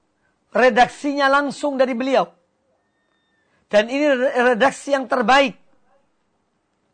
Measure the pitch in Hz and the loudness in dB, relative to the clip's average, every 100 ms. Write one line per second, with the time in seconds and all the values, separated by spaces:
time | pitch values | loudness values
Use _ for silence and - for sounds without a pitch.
0 | _ _ _ _ _ 202 254 220 240 - | _ _ _ _ _ 0 2 4 0 0
1 | 285 285 269 277 285 - 294 262 262 233 | -6 -2 2 2 -2 -4 -6 -2 -2 -2
2 | 262 240 170 _ _ _ _ _ _ _ | -2 0 -2 _ _ _ _ _ _ _
3 | _ _ _ _ _ _ - 208 226 277 | _ _ _ _ _ _ -2 0 0 0
4 | 294 254 262 254 247 226 262 - - 277 | 0 0 0 0 0 2 0 -2 -4 -4
5 | 240 269 214 277 269 - _ _ _ _ | -2 -4 2 2 2 -4 _ _ _ _
6 | _ _ _ _ _ _ _ _ _ | _ _ _ _ _ _ _ _ _